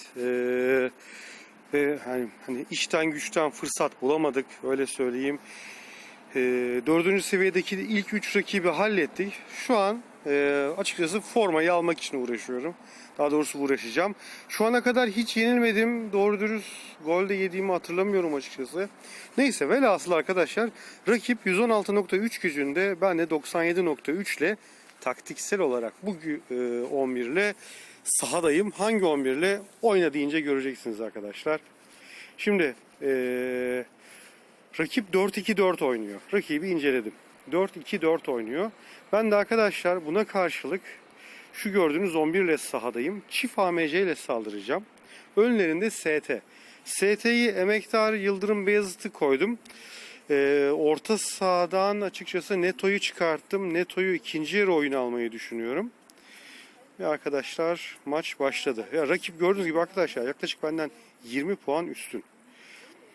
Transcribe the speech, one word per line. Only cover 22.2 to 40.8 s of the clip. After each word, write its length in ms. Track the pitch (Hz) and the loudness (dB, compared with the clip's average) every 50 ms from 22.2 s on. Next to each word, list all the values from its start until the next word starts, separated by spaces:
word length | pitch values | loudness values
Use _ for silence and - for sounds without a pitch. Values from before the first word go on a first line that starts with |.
| 220 233 - - | 0 -2 -2 -2
gücünde, 640 | - 175 139 147 139 139 143 175 196 202 185 165 | -4 -2 0 0 -2 0 0 0 0 0 0 2
ben 160 | 190 190 175 | 2 2 4
de 120 | 160 170 156 | 2 2 2
doksan 340 | 160 147 - - - 170 165 | 0 -2 -2 -2 -2 0 2
yedi 220 | 170 170 185 180 | 2 2 2 2
nokta 260 | 160 143 - - 139 | 2 0 -2 -2 -2
üç 260 | 156 196 196 - - | -2 -2 -2 -4 -2
ile 200 | - 143 185 214 - - - - - - - - - | -2 0 -2 -2 -4 -10 -18 -20 -20 -20 -20 -20 -8
taktiksel 580 | - 127 127 - - - 151 - - - 208 196 | -6 -6 -6 -6 -10 -14 -12 -10 -4 -2 0 2
olarak 340 | 175 135 123 123 117 107 - - 185 | 2 2 0 0 -2 -4 -8 -8 -8
bu 80 | 208 | -8
gü-, 280 | 190 156 160 160 147 143 - - | -8 -6 -6 -6 -6 -6 -6 -6
e, 320 | 127 123 123 120 120 120 123 | -4 -4 -2 -2 -2 -4 -4
on 320 | 135 147 139 135 127 127 | -2 -2 -2 0 0 -2
bir 100 | 123 120 | -2 -4
ile 280 | 120 151 190 208 208 196 - - - - - - - - - - | -2 0 0 0 -2 -4 -6 -14 -20 -20 -20 -20 -20 -20 -10 -4
sahadayım. 680 | - - - 143 120 143 175 165 156 143 175 208 208 | -2 -2 -2 0 0 0 2 2 4 4 4 2 0
Hangi 340 | - - 196 220 226 208 185 | -2 -2 0 2 2 4 4
on 200 | 160 151 143 131 | 2 2 2 2
bir 60 | 131 | 0
ile 280 | 131 147 175 196 202 202 196 - - - | 0 2 0 0 0 -2 -6 -12 -6 -2
oyna 320 | 226 233 202 185 170 151 139 | 2 4 4 4 4 2 2
deyince 260 | 151 143 143 151 160 | 0 0 0 0 0
göreceksiniz 640 | 143 143 139 135 131 139 123 - - 120 107 104 | 0 0 0 0 0 -4 -6 -6 -8 -8 -6 -6
arkadaşlar. 600 | 113 104 - 110 101 104 98 - - 156 156 151 - - - _ - - - - - - - - - - - | -8 -8 -8 -10 -10 -10 -10 -6 -4 -2 -2 -2 -4 -12 -20 _ -20 -20 -20 -20 -20 -20 -20 -20 -20 -20 -14
Şimdi, 380 | - - 208 208 185 156 135 120 - - - - - | -4 0 2 2 2 2 0 -2 -6 -16 -20 -12 -4
e, 80 | 147 139 135 127 127 123 127 123 127 127 127 123 123 123 123 127 120 - - _ - - - - - - - - - - - - _ _ - - | -2 0 0 2 0 0 -2 -2 -2 -2 -2 -2 -2 -2 -4 -4 -6 -10 -16 _ -20 -20 -20 -20 -20 -20 -20 -20 -20 -20 -20 -20 _ _ -6 -4
rakip 340 | 160 147 - 262 208 - - | -4 -2 -2 -4 -2 0 2
dört 240 | 185 196 202 - | 2 2 2 0
iki 200 | 214 180 - 208 | -2 -2 0 2
dört 240 | 202 190 185 170 - | 4 4 4 4 2
oynuyor. 400 | 156 131 123 113 107 101 101 95 - - 196 | 2 0 0 0 -2 -6 -8 -12 -6 -2 -2
Rakibi 360 | 202 - - 151 151 185 190 | -2 0 0 -2 -2 0 0
inceledim. 440 | 175 156 139 143 131 127 107 107 - - - - - - - 131 | 0 2 2 2 2 2 0 -4 -8 -12 -16 -20 -20 -20 -8 -2
Dört 260 | 147 180 190 190 - | 0 0 0 0 -4
iki 240 | 175 - - 214 180 | -10 -8 -6 -4 0
dört 280 | 160 160 165 156 - 156 | 2 2 2 0 0 -2
oynuyor. 420 | 131 117 110 110 131 165 208 226 - - - - - - - - 190 | -4 -2 -4 -4 -4 -4 -4 -4 -6 -12 -20 -20 -20 -20 -4 0 2
Ben 180 | 214 226 214 | 2 4 4
de 40 | 208 | 4
arkadaşlar 720 | 202 202 - 226 226 214 202 - - - 180 180 185 156 | 2 2 2 2 2 2 2 0 0 0 0 0 0 -2
buna 180 | 151 170 214 214 | 0 0 0 0
karşılık 580 | - - 196 180 165 - - - 135 175 190 | 0 0 0 0 0 -2 -4 -6 -6 -6 -6